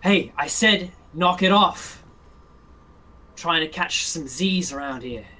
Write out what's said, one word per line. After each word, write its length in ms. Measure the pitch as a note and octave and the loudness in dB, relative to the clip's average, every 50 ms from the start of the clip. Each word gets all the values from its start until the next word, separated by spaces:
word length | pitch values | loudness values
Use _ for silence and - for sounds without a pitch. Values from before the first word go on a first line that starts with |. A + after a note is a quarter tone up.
Hey, 300 | - F3+ G3+ F3+ C#3 - - | 2 4 2 2 2 -2 -6
I 100 | - D3 | -6 -4
said 460 | - - - - G#3+ G3+ G3 F#3 F3+ - - - - | -2 0 2 4 4 4 2 0 -6 -12 -16 -20 -18
knock 300 | - D3+ F3+ F3+ F3+ F3+ | -6 0 2 2 2 4
it 100 | F#3+ F#3 | 4 4
off. 500 | G3 G3+ G#3 E3+ - - - - - - - - - - - - - - - - - - - - - - - - - - - - - - - - - | 6 6 6 4 2 -2 -12 -14 -16 -18 -20 -20 -20 -20 -20 -20 -20 -20 -20 -20 -20 -20 -20 -20 -20 -20 -20 -20 -20 -20 -20 -20 -20 -20 -20 -20 -20
Trying 240 | - - E3 E3+ D#3+ | -10 -4 0 0 0
to 80 | D#3 D#3 | 0 -2
catch 380 | - - F3 F3 - - - | -2 -4 -4 -2 -2 -4 -4
some 200 | - - E3+ D#3 | -4 -4 -6 -6
Z's 460 | C3 B2 - F3+ F#3+ F#3 F#3 F3 - | -8 -6 -2 0 0 0 0 -2 -2
around 300 | C#3+ C#3 C#3+ C#3 C3+ B2+ | -6 -8 -8 -8 -8 -8
here. 240 | A#2+ B2+ B2 A2+ G#2+ - - | -10 -10 -10 -12 -12 -16 -20